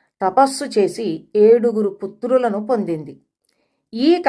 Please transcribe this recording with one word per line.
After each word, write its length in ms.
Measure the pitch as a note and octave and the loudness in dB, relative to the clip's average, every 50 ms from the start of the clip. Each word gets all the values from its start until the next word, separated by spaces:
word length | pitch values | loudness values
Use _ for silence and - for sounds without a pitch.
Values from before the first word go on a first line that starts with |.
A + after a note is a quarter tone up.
| _ _ _ - - | _ _ _ -6 -4
తపస్సు 400 | - F#4 C4 C4+ C4+ C4+ - C#4+ | 0 2 2 2 2 0 -4 -8
చేసి 640 | A#3+ - A3 G3 F#3 - - A#3 F#3+ D#3+ D#3 - _ - | -4 0 0 0 0 -2 -4 -6 -6 -6 -8 -10 _ 2
ఏడుగురు 540 | G#3 G#3 A3 A#3 A#3+ A3 A#3+ G#3 G#3+ G#3 G3 | 4 6 6 6 4 2 0 0 -2 -2 -4
పుత్రులను 760 | G3 - G3+ G3 G3+ _ - B3 B3+ B3+ B3 A3+ G3 G3+ G#3+ | -4 -8 -12 -14 -12 _ -2 0 0 0 0 -2 -4 -4 -4
పొందింది. 540 | A3 B3+ G#3+ F#3+ E3+ E3 D#3 D3+ C3+ C#3 - _ _ _ _ _ _ _ _ _ _ _ _ _ _ - | -4 -4 -2 -2 -4 -6 -8 -10 -14 -18 -20 _ _ _ _ _ _ _ _ _ _ _ _ _ _ -8
ఈ 300 | A3+ C4 D#4 F4 F4+ F4 | -2 0 2 2 2 2